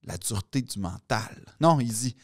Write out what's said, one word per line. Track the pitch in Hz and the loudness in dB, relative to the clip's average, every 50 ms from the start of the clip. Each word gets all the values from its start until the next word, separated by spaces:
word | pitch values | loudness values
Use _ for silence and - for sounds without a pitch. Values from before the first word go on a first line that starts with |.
| _ | _
La | - 110 | -10 -10
dureté | 85 - - 117 98 92 _ - 139 | -6 -6 -4 -4 -4 -6 _ -2 -2
du | 127 113 - 101 | -2 -2 -6 -6
mental. | 98 90 87 98 - _ 120 110 107 - - - - - - _ | -6 -6 -6 -8 -6 _ -2 -2 -2 -4 -12 -18 -20 -20 -8 _
Non, | - 165 165 147 | 6 6 6 6
il | 127 117 | 4 0
dit | 113 110 120 131 117 _ | 0 -2 -2 -4 -4 _